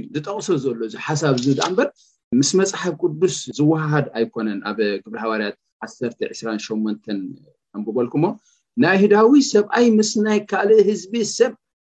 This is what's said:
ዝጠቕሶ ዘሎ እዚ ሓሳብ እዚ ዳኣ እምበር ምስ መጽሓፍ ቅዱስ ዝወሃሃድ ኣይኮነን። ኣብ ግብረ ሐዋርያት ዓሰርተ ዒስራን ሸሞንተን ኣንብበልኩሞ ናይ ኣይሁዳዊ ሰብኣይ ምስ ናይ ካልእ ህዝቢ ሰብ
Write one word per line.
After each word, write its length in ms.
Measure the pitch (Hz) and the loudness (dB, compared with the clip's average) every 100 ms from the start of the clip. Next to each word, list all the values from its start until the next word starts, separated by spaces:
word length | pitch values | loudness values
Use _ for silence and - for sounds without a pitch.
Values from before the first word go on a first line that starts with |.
| - | -4
ዝጠቕሶ 380 | 147 170 208 202 156 | -8 -8 -8 -2 -2
ዘሎ 220 | 131 113 | -2 -6
እዚ 140 | 110 107 | -8 -8
ሓሳብ 360 | - 151 156 123 | -6 -2 0 0
እዚ 120 | 135 | 0
ዳኣ 140 | 139 80 | 0 0
እምበር 200 | 185 - _ _ _ - | 0 -2 _ _ _ -2
ምስ 180 | 123 139 | 0 2
መጽሓፍ 400 | 185 190 - 180 151 | 2 0 -2 -6 -2
ቅዱስ 380 | 175 151 180 - - | -4 0 -2 -2 -10
ዝወሃሃድ 540 | 123 151 160 151 151 117 | 0 2 2 0 -2 -2
ኣይኮነን። 480 | 113 113 113 110 98 | -4 -4 -4 -6 -6
ኣብ 160 | 104 107 104 98 | -6 -2 -2 -4
ግብረ 200 | 107 110 | -8 -8
ሐዋርያት 360 | 110 110 104 - _ - | -6 -4 -4 -8 _ -18
ዓሰርተ 380 | 113 - 120 - 107 | -16 -8 -8 -6 -10
ዒስራን 320 | - 113 107 | -8 -8 -8
ሸሞንተን 600 | - 110 107 107 - 101 92 - _ _ _ | -6 -6 -4 -6 -8 -8 -8 -14 _ _ _
ኣንብበልኩሞ 500 | 104 107 117 120 147 185 - _ _ _ - | -12 -6 -4 -2 -2 -2 -4 _ _ _ 0
ናይ 120 | 160 | 2
ኣይሁዳዊ 400 | 190 208 208 226 285 269 | 4 4 6 6 6 4
ሰብኣይ 420 | 214 208 233 240 | 2 2 2 4
ምስ 220 | 214 214 220 | 4 2 0
ናይ 220 | 214 208 | 0 0
ካልእ 400 | 208 196 202 220 | -2 0 4 6
ህዝቢ 300 | 202 196 185 233 208 | 6 0 -4 -4 -4
ሰብ 260 | - 247 - _ _ _ | 0 0 0 _ _ _